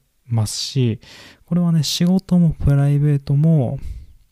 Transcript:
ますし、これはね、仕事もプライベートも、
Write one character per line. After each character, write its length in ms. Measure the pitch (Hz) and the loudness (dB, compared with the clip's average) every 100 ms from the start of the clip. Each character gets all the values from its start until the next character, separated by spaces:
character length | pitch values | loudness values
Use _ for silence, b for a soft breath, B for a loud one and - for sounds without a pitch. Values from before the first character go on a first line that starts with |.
| _ _ - | _ _ -4
ま 180 | 117 104 | -2 -2
す 100 | - | -6
し、 440 | - 135 123 107 B B B B - | -6 -2 -2 -2 B B B B -4
こ 100 | 170 | -2
れ 40 | |
は 120 | 175 | 0
ね、 100 | 165 | 0
仕 220 | 139 - | 0 0
事 340 | 175 185 - 180 | 0 0 2 2
も 120 | 165 | 2
プ 260 | - - 143 | 2 0 2
ラ 140 | 139 | 2
イ 100 | 143 | 2
ベ 140 | 147 | 0
ー 40 | 143 | 0
ト 160 | 139 | 0
も、 460 | 143 160 160 113 139 B B B B _ | 0 2 2 0 -4 B B B B _